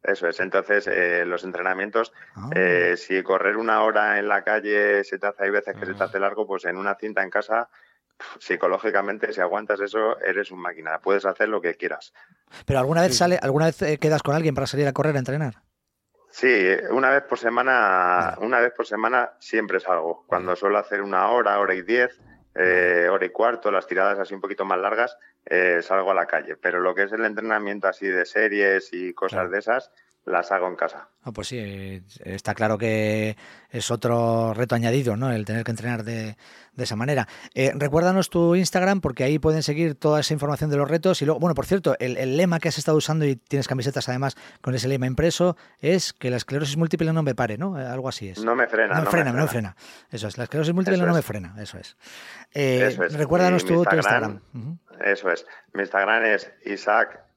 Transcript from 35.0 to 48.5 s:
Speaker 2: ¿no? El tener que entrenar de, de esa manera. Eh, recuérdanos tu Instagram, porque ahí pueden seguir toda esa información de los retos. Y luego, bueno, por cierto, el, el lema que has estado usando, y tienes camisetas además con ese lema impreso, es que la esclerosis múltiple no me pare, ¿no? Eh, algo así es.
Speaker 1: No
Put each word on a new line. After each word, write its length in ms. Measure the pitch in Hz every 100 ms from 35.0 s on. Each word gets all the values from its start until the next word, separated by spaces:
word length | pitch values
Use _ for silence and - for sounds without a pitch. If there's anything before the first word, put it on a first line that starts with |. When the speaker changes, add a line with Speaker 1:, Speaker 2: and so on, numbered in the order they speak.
| 123 104
Speaker 2:
¿no? 140 | 131
El 120 | 117 104
tener 180 | 110
que 80 | 113
entrenar 320 | 110 113 120
de, 340 | 110 113 110 104 - - -
de 100 | -
esa 120 | 123 110
manera. 320 | 123 143 107 - - -
Eh, 160 | 135
recuérdanos 560 | 143 143 151 175 190 175
tu 240 | 170 170
Instagram, 480 | 175 180 185 185 196
porque 220 | 151 123
ahí 160 | 131 151
pueden 240 | 156 156
seguir 320 | 151 147 165 143
toda 240 | 156 151
esa 140 | 143
información 360 | 151 147 143 151
de 80 | 143
los 100 | 143
retos. 340 | 165 185 180
Y 20 | 143
luego, 140 | 156
bueno, 160 | 170 147
por 100 | 131
cierto, 300 | 196 165 131
el, 160 | 127 123
el 200 | 131 139
lema 220 | 180 165
que 80 | 165
has 100 | 147
estado 180 | 143 156
usando, 280 | - 160 147
y 120 | 131
tienes 300 | _ 143 131
camisetas 400 | 131 127 135 123
además 280 | 127 139 - - -
con 140 | - 127
ese 120 | 123
lema 200 | 135 127
impreso, 500 | 127 165 - 180 165 - _
es 340 | 151 185 -
que 160 | - 127
la 80 | 123
esclerosis 400 | - 135 147 147
múltiple 340 | 165 160 160
no 120 | 160
me 100 | 151
pare, 240 | 120 120 107
¿no? 220 | 190 170
Eh, 80 | 127
algo 200 | 127 131
así 200 | - 101
es. 140 | 92
Speaker 1:
No 120 | 113